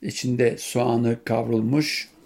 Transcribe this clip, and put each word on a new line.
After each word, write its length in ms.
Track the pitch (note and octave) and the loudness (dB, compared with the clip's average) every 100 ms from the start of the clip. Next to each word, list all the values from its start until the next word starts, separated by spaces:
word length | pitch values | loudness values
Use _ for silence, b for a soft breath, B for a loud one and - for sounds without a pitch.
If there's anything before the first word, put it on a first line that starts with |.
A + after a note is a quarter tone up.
içinde 560 | - - B2+ B2 A#2+ G#2+ | -10 -6 -2 2 2 0
soğanı 640 | - B2+ B2 A#2 A#2 A#2 | -4 -2 2 2 2 0
kavrulmuş, 840 | - A#2 A#2 A2+ A2 C#3+ D3+ - - _ | 0 0 2 0 2 2 0 -4 -8 _